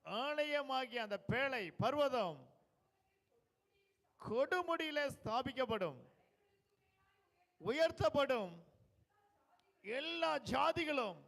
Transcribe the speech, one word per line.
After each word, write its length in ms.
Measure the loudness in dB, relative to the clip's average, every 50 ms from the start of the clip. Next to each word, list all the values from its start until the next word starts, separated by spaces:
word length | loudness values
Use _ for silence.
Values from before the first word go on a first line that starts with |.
| _
ஆலயமாகிய 920 | -4 -4 -2 -2 -2 0 0 0 2 2 0 0 0 0 -2 -2 -2 -4
அந்த 280 | -6 -2 -2 -4 -4 -2
பேழை 460 | -2 0 2 2 2 0 -2 -2 -4 -4
பர்வதம் 720 | 0 0 2 4 4 4 4 4 2 0 0 -4 -8 -14 -20 -20 _ _ _ _ _ _ _ _ _ _ _ _ _ _ _ _ _ _ _ _ _ _ _ _ _ _ _ _ _ _ _ _ _
கொடுமுடியிலே 920 | -6 -2 2 2 2 2 2 0 2 0 -2 -2 -2 -2 0 0 0 -2 -4 -6 -6
ஸ்தாபிக்கப்படும், 720 | -2 -2 0 -2 -2 -2 -2 0 0 0 -2 -2 -4 -4 -10 -18 -20 _ _ _ _ _ _ _ _ _ _ _ _ _ _ _ _ _ _ _ _ _ _ _ _ _ _ _ _ _
உயர்த்தப்படும், 1040 | _ -4 -2 2 2 2 2 2 0 0 2 4 2 2 4 2 0 0 -4 -8 -14 -20 -20 _ _ -20 _ _ _ _ _ _ _ _ _ _ _ _ _ _ _ _ _ _ _
எல்லா 580 | -8 -4 -4 -4 -2 -4 -2 0 2 2 2 0
ஜாதிகளும் 760 | 0 -2 0 2 2 2 2 2 0 0 0 0 0 -2 -6 -10 -16